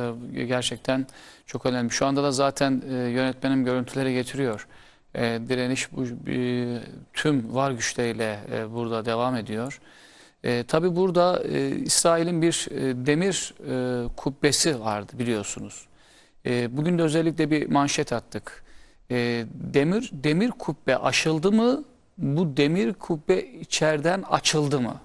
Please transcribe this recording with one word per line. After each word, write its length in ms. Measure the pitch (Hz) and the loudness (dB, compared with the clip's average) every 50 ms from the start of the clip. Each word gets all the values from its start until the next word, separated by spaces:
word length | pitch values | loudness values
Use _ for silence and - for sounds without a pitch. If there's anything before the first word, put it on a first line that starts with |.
| 123 120 117 117 120 123 - | -2 -4 -4 -6 -10 -8 -6
Ee, 100 | 135 127 | -4 -2
gerçekten 640 | 120 127 123 123 - 127 110 - - 131 131 135 - - - - - - - _ | -2 0 0 -2 -2 -6 -4 -2 -2 0 0 -2 -4 -8 -18 -20 -20 -20 -20 _
çok 200 | - - 127 - | -10 -8 -4 -2
önemli. 260 | 131 123 127 120 117 | 0 0 0 0 -2
Şu 140 | - - 143 | 0 0 2
anda 180 | 135 139 139 143 | 2 2 2 2
da 80 | 143 | 2
zaten, 500 | 135 123 139 139 135 - 143 135 135 127 - 135 | 2 2 2 2 2 2 2 2 2 0 -2 -4
e, 40 | 131 | -4
yönetmenim 720 | 127 123 120 120 127 131 131 127 127 - 135 135 135 131 | -2 -2 -2 0 0 0 0 -2 -2 -2 0 0 2 2
görüntüleri 480 | 123 123 127 123 123 - 139 135 131 127 | 2 0 0 -2 -4 -4 -2 0 0 0
getiriyor. 540 | 127 123 123 - 131 139 123 107 101 - - - - - - - _ _ _ - | 0 -2 -2 -4 -2 -2 -2 -2 -4 -8 -14 -20 -20 -20 -20 -20 _ _ _ -6
E, 240 | - 123 117 117 117 117 120 | -2 -2 0 -2 -2 -2 -2
direniş 400 | 131 123 127 123 131 127 - - - | -2 0 0 0 -2 -2 -4 -6 -6
bu, 100 | - 131 120 120 120 - - | -6 -6 -6 -6 -8 -6 -4
e, 480 | - 127 123 123 123 123 123 120 120 117 107 - - - - - - | -4 -2 0 0 0 -2 -2 -2 -4 -6 -8 -12 -16 -18 -20 -12 -6
tüm 420 | - - 156 147 135 113 110 113 | -2 0 2 2 2 0 0 -2
var 160 | 127 135 139 | 0 0 0
güçleriyle, 680 | 131 117 113 - - - 123 117 113 110 113 110 107 104 104 - 123 | 0 -2 -4 -4 -2 -2 -2 -2 -2 -2 -2 -2 -4 -6 -8 -6 -6
e, 200 | 113 110 107 113 | -6 -6 -6 -6
burada 320 | 117 117 117 117 113 107 | -6 -4 -2 -2 -2 -2
devam 300 | 117 113 113 120 127 127 | 0 0 0 0 0 0
ediyor. 440 | 120 104 104 107 110 120 135 139 - - - - - - - - - - - _ _ - | -2 -4 -4 -6 -6 -6 -6 -8 -12 -18 -20 -20 -20 -20 -20 -20 -20 -20 -20 _ _ -4
E, 200 | 123 123 120 120 | -2 0 -2 0
tabii 320 | - - 160 170 185 170 | 0 0 2 2 2 2
burada, 480 | 175 190 190 175 175 175 180 180 - - | 2 2 2 4 4 4 4 4 2 0
e, 260 | - 147 139 135 135 | -2 0 0 0 0
İsrail'in 720 | - - - 160 - - - 170 165 170 170 175 175 165 | -2 -2 -2 0 2 4 4 4 4 4 2 2 2 2
bir, 260 | 160 170 165 - - - | 2 2 2 0 -4 -6
e, 340 | - 139 135 135 131 123 127 | -4 -2 -2 -2 -2 0 2
demir, 480 | 135 147 156 180 196 175 - - - - - - - | 2 2 2 2 2 0 -2 -4 -8 -10 -12 -8 -4
e, 340 | 131 127 127 127 127 123 120 120 - - | -4 -2 -2 -2 -2 -2 -4 -4 -6 -6
kubbesi 640 | - 147 135 - - 147 127 - - 170 147 120 | -4 -6 -2 2 4 4 4 4 2 2 0 0
vardı 320 | 107 110 104 104 101 - - 117 | 0 -2 -2 -2 -4 -6 -6 -4
biliyorsunuz. 680 | 123 117 117 107 101 - - - 104 101 - - - - - - - - - - - _ _ - - | -2 0 0 -2 -2 -4 -8 -10 -10 -12 -14 -16 -20 -20 -20 -20 -20 -20 -20 -20 -20 _ _ -8 -4
E, 320 | 127 123 120 123 117 120 135 | -2 0 0 0 -2 -2 -2
bugün 200 | 151 170 180 170 | 0 2 2 2
de 40 | |
özellikle 500 | 165 160 147 165 160 165 151 156 160 147 | 2 4 4 2 2 2 2 2 2 2
bir 180 | 156 151 143 - | 2 2 2 2
manşet 440 | - 143 143 139 - - 151 - 131 | 2 4 4 4 2 0 -2 -2 -2
attık. 500 | 113 - - - 110 - - - - - - - - - - - - - - | -4 -4 -6 -10 -10 -10 -12 -16 -18 -20 -20 -20 -20 -20 -20 -20 -18 -8 -4
E, 340 | 123 123 120 120 120 117 117 113 - | -2 0 0 0 0 -2 -4 -6 -10
demir, 580 | - - - - 139 139 160 180 214 262 - - | -10 -6 0 2 4 4 4 2 0 -2 -4 -6
demir 380 | 147 127 151 147 170 214 247 | -2 0 2 2 2 2 0
kubbe 460 | - - - - 156 - - - 131 127 | -2 -4 -6 -6 -6 -4 0 2 2 2
aşıldı 540 | - 131 127 - - 165 156 160 151 196 | 2 2 0 2 2 2 2 2 2 4
mı? 320 | 208 220 226 240 262 294 302 - - _ _ _ _ - | 4 4 4 4 2 0 -2 -8 -16 _ _ _ _ -4
Bu 400 | 160 139 139 151 185 160 135 135 | -2 0 2 2 0 2 2 2
demir 360 | 143 143 165 185 220 233 202 | 4 4 4 2 0 0 -2
kubbe 480 | - - - 175 151 151 - 185 185 | -4 -4 -4 -4 -2 2 2 2 2
içeriden 800 | - - 247 - - - - - 160 156 156 151 143 165 180 190 | 0 -4 -10 -16 -10 -4 -2 2 2 2 2 2 2 0 0 0
açıldı 600 | 143 - 147 151 - - - 156 147 143 139 139 | -2 -2 -2 0 0 2 2 2 2 2 2 0
mı? 140 | 123 110 - - | 0 0 -4 -6